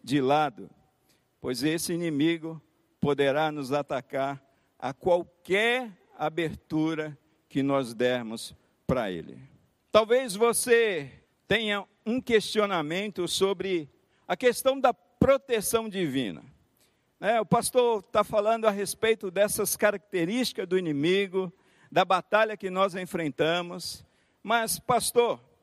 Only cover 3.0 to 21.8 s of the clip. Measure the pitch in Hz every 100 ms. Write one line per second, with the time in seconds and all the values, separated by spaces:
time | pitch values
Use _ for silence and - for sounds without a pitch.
3 | 143 139 139 139 156 151 127 143 143 135
4 | - 139 135 139 _ _ _ _ 123 135
5 | 185 175 175 _ - 196 226 247 240 185
6 | _ - 156 160 156 - _ 156 156 156
7 | 151 143 _ _ _ 139 139 139 120 113
8 | 123 123 113 113 - - _ _ - 127
9 | 104 87 73 64 131 _ _ _ _ 214
10 | 214 247 262 190 233 - 254 233 220 170
11 | 135 - _ _ - 208 214 202 - _
12 | 220 247 - 220 - 214 202 180 147 180
13 | 214 180 170 - 196 190 190 175 143 _
14 | _ _ - 185 247 - 262 277 262 -
15 | _ _ - 269 - 226 - 226 220 190
16 | 160 131 110 73 - _ _ _ _ _
17 | _ _ 190 233 208 233 - 254 240 214
18 | - 214 208 214 214 226 220 202 190 -
19 | 220 220 196 180 202 - 202 - 208 202
20 | - 185 165 240 240 - 185 185 170 143
21 | 160 190 196 190 185 - _ _